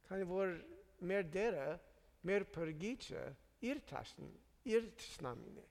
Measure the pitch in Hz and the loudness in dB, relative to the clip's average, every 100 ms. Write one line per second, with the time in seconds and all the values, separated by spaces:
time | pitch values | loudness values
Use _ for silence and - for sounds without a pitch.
0 | - 190 185 185 196 165 - - - - | -4 -2 0 4 2 2 -8 -16 -18 -8
1 | 175 196 170 170 226 175 135 170 - - | 2 2 2 2 2 2 0 -2 -6 -20
2 | - - 170 202 190 - 165 151 202 262 | -20 -6 2 4 2 -2 -2 0 -2 -2
3 | - 82 - 139 - _ 233 285 - 135 | -4 -4 -4 -8 -18 _ -2 -2 -2 -6
4 | - - 139 - - - 262 220 226 - | -6 -10 -12 -12 -20 -10 4 4 4 -10
5 | - - 135 120 113 - - | -12 -6 -4 -4 -10 -14 -16